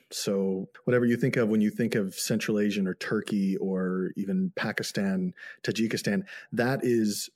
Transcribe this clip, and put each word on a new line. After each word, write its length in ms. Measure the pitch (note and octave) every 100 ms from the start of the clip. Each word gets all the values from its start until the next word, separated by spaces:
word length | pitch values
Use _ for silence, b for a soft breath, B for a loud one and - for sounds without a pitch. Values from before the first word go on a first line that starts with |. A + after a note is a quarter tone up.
| _
So 580 | - - G2 G2 F#2+ - - -
whatever 200 | B2 A#2+
you 120 | A#2+
think 180 | C3+ B2
of 140 | G#2+
when 100 | A2
you 100 | G#2
think 240 | - A2+
of 220 | A2+ F#2+ -
Central 420 | - A2 - G#2+
Asian 300 | G#2 G2+ F#2
or 60 | F2+
Turkey 640 | - A2 - G#2 F#2+ F#2+
or 540 | F#2+ F#2 F#2 F#2 F#2 -
even 380 | G2 F#2 F#2 -
Pakistan, 800 | A2 G2 A2 A2 G2 F#2+ F2+ - B B
Tajikistan, 640 | - G#2 A2+ A2+ A2 G2+ F#2+ B B
that 260 | A2 A#2+ C3+
is 460 | B2 A#2 G#2+ G2+ -